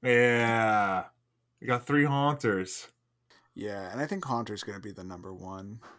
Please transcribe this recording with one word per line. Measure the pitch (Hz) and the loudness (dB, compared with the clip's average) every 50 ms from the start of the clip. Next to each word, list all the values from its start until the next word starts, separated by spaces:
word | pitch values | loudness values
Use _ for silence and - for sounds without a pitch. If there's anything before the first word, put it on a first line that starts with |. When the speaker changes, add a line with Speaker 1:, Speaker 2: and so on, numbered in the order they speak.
Speaker 1:
Yeah. | - 127 120 120 123 123 120 117 117 117 117 113 110 110 107 104 101 98 95 92 - - _ _ _ _ _ _ _ _ _ _ | 2 4 6 6 6 6 6 4 4 4 4 4 4 4 4 4 2 2 0 -2 -4 -6 _ _ _ _ _ _ _ _ _ _
We | - | -4
got | 120 123 120 - | -2 -2 -2 0
three | - 147 147 147 | 2 4 4 4
Haunters. | 151 139 139 139 143 143 135 - 113 98 95 92 - - - - - _ _ _ _ _ _ _ _ _ _ _ _ _ | 4 4 2 2 2 2 2 2 2 2 2 -2 -4 -8 -10 -12 -14 _ _ _ _ _ _ _ _ _ _ _ _ _
Speaker 2:
Yeah, | - 101 104 101 98 95 92 | -10 -8 -8 -6 -8 -8 -8
and | 98 127 | -6 -6
I | 143 | -4
think | - 202 196 - | -4 -4 -6 -4
Haunter's | 131 123 117 113 107 104 98 | -2 -2 -2 -2 -4 -6 -8
gonna | - 110 101 98 | -8 -10 -10 -10
be | 101 104 | -12 -14
the | 98 98 90 | -14 -12 -12
number | 92 92 87 90 98 | -12 -12 -12 -12 -14
one, | 95 90 92 90 95 95 95 101 110 117 - - - | -14 -12 -12 -12 -12 -12 -12 -14 -14 -16 -18 -20 -20